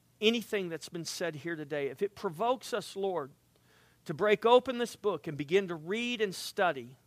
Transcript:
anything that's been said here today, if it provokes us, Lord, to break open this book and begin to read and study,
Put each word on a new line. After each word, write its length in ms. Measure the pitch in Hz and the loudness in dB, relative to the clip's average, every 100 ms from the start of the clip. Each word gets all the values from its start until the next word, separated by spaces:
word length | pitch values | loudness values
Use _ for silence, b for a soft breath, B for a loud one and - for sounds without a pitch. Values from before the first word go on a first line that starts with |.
| _ - | _ 2
anything 480 | 214 233 - 208 180 | 2 2 -2 -4 -4
that's 220 | 160 - | -8 -10
been 160 | 175 160 | -10 -8
said 300 | - 175 151 | -4 -4 -4
here 200 | 147 160 | -8 -6
today, 320 | 147 147 139 | -6 -4 -4
if 140 | 135 | -2
it 140 | 202 - | -4 -4
provokes 580 | 196 156 233 262 - | -8 -2 0 0 -2
us, 240 | 220 - 196 | -6 -6 -4
Lord, 340 | 196 175 139 - _ _ b b b b | -2 -2 -4 -12 _ _ b b b b
to 100 | - | -8
break 320 | 147 208 208 226 | 2 4 6 8
open 320 | 247 247 240 | 8 6 -2
this 200 | 240 - | -4 -2
book 280 | 208 160 - | -2 -2 -4
and 100 | 143 | -6
begin 320 | 143 190 190 | 2 2 2
to 60 | 165 | -6
read 440 | 160 220 240 240 | -4 -4 -2 -2
and 160 | 208 170 | -2 -4
study, 640 | - - 180 139 120 135 | -8 0 0 0 -8 -16